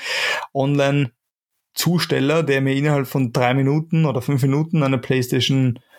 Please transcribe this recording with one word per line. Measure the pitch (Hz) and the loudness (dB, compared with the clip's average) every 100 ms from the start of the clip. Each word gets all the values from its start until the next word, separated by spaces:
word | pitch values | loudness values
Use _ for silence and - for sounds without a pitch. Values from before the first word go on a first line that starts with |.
| - - - - - | -8 -6 -4 -6 -6
Online-Zusteller, | 139 135 143 139 143 139 _ _ _ _ _ _ - - 175 - 135 135 160 | -4 -2 0 2 0 -2 _ _ _ _ _ _ -6 0 0 0 0 2 0
der | 151 135 | 2 0
mir | 135 | 0
innerhalb | 135 147 147 131 | 0 0 0 0
von | 143 127 | -2 0
drei | 135 123 | 2 2
Minuten | 131 135 151 156 160 | 2 2 0 0 0
oder | 156 131 | 2 0
fünf | 117 143 | -2 0
Minuten | 135 139 160 165 | 2 0 0 0
eine | 135 135 | 2 0
PlayStation, | - 131 123 135 - 135 131 117 _ | 0 -2 0 0 0 2 0 -2 _